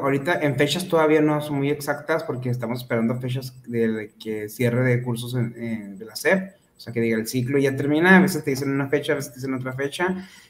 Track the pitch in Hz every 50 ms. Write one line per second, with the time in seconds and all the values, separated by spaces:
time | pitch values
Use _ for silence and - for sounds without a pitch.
0 | 139 139 139 139 139 175 175 - 151 143 127 143 - 143 147 180 185 - 175 160
1 | 156 151 156 156 151 151 151 147 147 - 143 139 139 143 147 147 - 151 143 -
2 | - - 160 160 - - 127 123 127 127 120 - - 117 131 123 - - 123 113
3 | 113 120 127 127 131 123 127 135 131 - - - - 120 120 117 113 110 110 110
4 | 104 - - - - 110 107 107 104 107 - - 123 120 120 123 127 127 120 120
5 | 123 127 117 113 123 120 127 127 110 - - 113 117 117 113 104 101 98 98 95
6 | 110 107 - - - 151 190 190 190 - - _ _ _ _ - - 117 117 117
7 | 117 113 113 110 110 - 131 131 123 127 139 139 135 135 135 127 143 143 147 156
8 | 175 185 190 180 156 - - 151 - 147 131 135 139 139 139 139 139 135 151 143
9 | - 160 147 139 135 - - 127 131 135 131 127 127 131 127 135 139 139 - -
10 | 180 185 185 185 190 - - - -